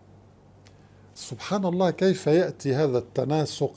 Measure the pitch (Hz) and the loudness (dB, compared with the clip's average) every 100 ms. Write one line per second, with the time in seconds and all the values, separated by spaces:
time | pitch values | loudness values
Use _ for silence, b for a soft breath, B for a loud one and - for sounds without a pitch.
0 | - - - - - - b b b b | -20 -20 -20 -20 -20 -20 b b b b
1 | b - - 123 - 202 185 180 185 151 | b -18 -14 -12 -4 -2 0 2 0 2
2 | 190 185 151 160 160 - 139 127 151 123 | 0 2 2 2 2 -2 -2 0 2 0
3 | - - 127 156 147 - 139 | -2 -4 0 0 -2 -2 -4